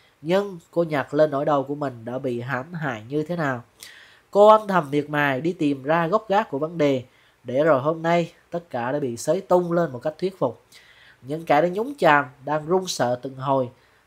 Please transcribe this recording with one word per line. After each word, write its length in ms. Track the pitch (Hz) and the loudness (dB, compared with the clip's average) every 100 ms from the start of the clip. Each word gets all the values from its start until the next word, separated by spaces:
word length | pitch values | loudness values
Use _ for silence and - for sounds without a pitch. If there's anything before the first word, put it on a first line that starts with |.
| _ _ | _ _
Nhưng 380 | 147 185 202 180 - | -2 0 -2 -8 -4
cô 120 | - | -2
nhặt 300 | 170 151 123 | 0 -2 -2
lên 180 | 147 156 | 2 2
nỗi 140 | 135 151 | 2 0
đau 180 | 143 | 0
của 120 | 131 147 | -2 -4
mình 300 | 143 120 113 | -6 -6 -10
đã 120 | 127 | -6
bị 240 | 135 120 | -6 -6
hãm 320 | 120 127 147 | -4 -6 -6
hại 300 | 175 151 113 110 | -8 -6 -6 -6
như 140 | 147 | -6
thế 120 | 156 175 | -4 -4
nào. 280 | 147 123 - _ - - - _ _ | -4 -4 -10 _ -20 -20 -20 _ _
Cô 160 | 196 214 | 6 8
âm 200 | 214 208 | 8 4
thầm 240 | 185 143 | -2 0
miệt 180 | 147 147 | -2 -2
mài 320 | 147 143 131 | 0 0 0
đi 120 | 156 | -4
tìm 300 | 180 147 139 | -2 -2 -2
ra 240 | 131 165 165 | 0 0 2
gốc 220 | 208 - | 0 0
gác 200 | 196 220 | -2 0
của 100 | 180 | -4
vấn 180 | 156 170 | -6 0
đề. 260 | 147 131 117 _ _ _ | 0 0 -4 _ _ _
Để 200 | 120 123 | -4 0
rồi 180 | 160 139 | 4 4
hôm 200 | 143 165 | 2 -2
nay, 300 | 165 170 170 - _ | 0 0 0 -8 _
tất 180 | 170 170 | -10 -8
cả 220 | 123 117 | -6 -4
đã 80 | 147 | -2
bị 180 | 139 117 | -4 -4
xới 240 | - 175 | -2 -2
tung 300 | - 180 175 | 2 2 4
lên 200 | 170 170 | 0 0
một 80 | 123 | -2
cách 140 | 156 156 | -8 -4
thuyết 220 | 185 185 | -6 -2
phục. 220 | 135 113 _ - - _ - _ | -4 -4 _ -20 -20 _ -20 _
Những 240 | 123 156 165 | -10 -10 2
kẻ 160 | 165 | 2
đã 60 | 180 | 2
nhúng 260 | 180 240 285 | -2 -6 0
chàm, 280 | 170 147 135 - 131 | 4 4 2 -8 -6
đang 200 | 151 151 | -4 0
run 220 | 185 180 | -2 -2
sợ 320 | - 123 123 | -2 -2 -2
từng 140 | 139 131 | -6 -8
hồi. 340 | 135 135 123 - _ _ | -2 0 -2 -8 _ _